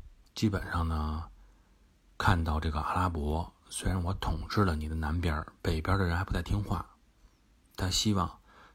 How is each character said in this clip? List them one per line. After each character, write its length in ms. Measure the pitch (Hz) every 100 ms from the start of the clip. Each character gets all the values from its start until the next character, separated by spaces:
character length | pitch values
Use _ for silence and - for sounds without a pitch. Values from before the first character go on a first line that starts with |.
| - - - -
基 140 | 110
本 200 | 95 -
上 160 | 87 82
呢， 460 | 80 78 78 80 - - - _ - - _ _ -
看 260 | - 87
到 160 | 80 78
这 100 | 78
个 120 | 76
阿 120 | -
拉 140 | 90 90
伯， 480 | 80 73 80 85 - -
虽 200 | - 95
然 140 | 92
我 100 | 87 92
统 300 | - 78 -
治 160 | 104 95
了 100 | 78
你 140 | 78
的 60 | 80
南 240 | 76 87
边 140 | 85
儿， 200 | 76 - -
北 200 | - 80
边 140 | 78 95
儿 20 |
的 80 | 87
人 100 | 85
还 100 | 95
不 80 |
太 80 | 92
听 200 | - 101
话， 240 | 101 92 - - _ _ - _ _ _ - -
他 120 | 95
希 240 | - 110
望 280 | 98 85 - - - -